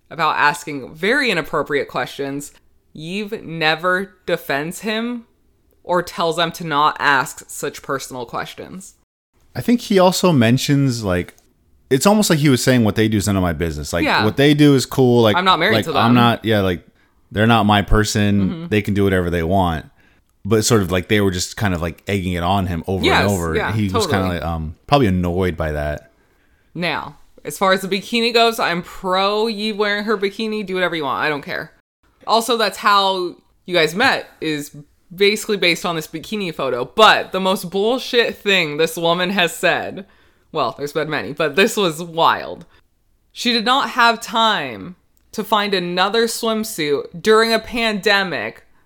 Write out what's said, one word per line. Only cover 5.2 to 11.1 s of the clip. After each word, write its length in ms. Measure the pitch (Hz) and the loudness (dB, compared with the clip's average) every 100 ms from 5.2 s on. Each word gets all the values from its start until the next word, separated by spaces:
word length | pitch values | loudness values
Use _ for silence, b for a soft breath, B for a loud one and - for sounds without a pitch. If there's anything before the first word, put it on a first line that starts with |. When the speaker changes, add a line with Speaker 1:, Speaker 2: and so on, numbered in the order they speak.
| 233 _ _ _ _ _ | -12 _ _ _ _ _
Speaker 1:
or 180 | - 180 | -2 -2
tells 320 | 170 - 170 160 | -2 -2 -2 0
them 140 | 165 | -2
to 100 | - 170 | -4 -2
not 300 | 147 151 - | 2 2 2
ask 440 | 143 135 160 - - | 2 2 0 -8 -16
such 320 | - 147 - | -10 -10 -10
personal 440 | - 135 - 131 120 | -6 -6 -6 -12 -10
questions. 720 | - - - - 185 - _ _ _ _ _ _ - | -10 -10 -12 -16 -16 -18 _ _ _ _ _ _ -6
Speaker 2:
I 60 | |
think 200 | 123 240 | 0 0
he 160 | - 196 | 2 4
also 320 | 185 180 185 | 4 4 2
mentions, 720 | 147 113 131 - 139 135 117 | 4 4 2 2 2 2 0
like, 320 | 104 | -2